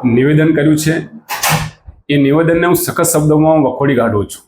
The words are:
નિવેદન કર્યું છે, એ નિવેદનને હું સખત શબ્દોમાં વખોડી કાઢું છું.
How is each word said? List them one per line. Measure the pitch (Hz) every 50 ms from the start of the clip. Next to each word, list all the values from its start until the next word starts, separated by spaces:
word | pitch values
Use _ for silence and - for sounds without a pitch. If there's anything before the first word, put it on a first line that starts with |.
| -
નિવેદન | 123 113 123 131 147 151 156 156 160 156
કર્યું | 147 143 156 151
છે, | 151 - 156 165 165 - - - - _ - - - - - 156 151 156 156 - _ _ - - _ _ -
એ | 143 143
નિવેદનને | 139 139 143 160 165 156 170 170 170
હું | 175 175
સખત | - - - - - 170 160
શબ્દોમાં | - 156 151 151 151 156 156 160 160 156 143
વખોડી | 127 - - 139 143 139 117
કાઢું | 117 113 107 101 98 -
છું. | - - _